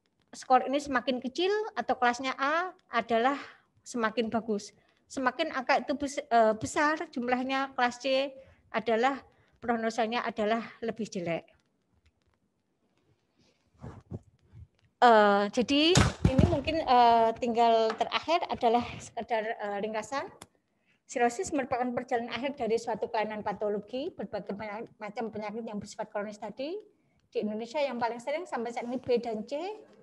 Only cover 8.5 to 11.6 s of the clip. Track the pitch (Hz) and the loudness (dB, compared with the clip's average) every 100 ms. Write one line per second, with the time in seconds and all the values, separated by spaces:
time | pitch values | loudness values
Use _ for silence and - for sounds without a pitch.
8.5 | _ _ - - 226 262 269 - _ _ | _ _ -2 0 2 2 0 -10 _ _
9.5 | _ 240 226 226 240 220 240 226 220 208 | _ -4 -2 -2 0 0 0 -4 -2 0
10.5 | 226 - - 226 220 202 190 170 160 - | 0 -4 -8 -8 -6 -6 -4 -4 -4 -6
11.5 | _ | _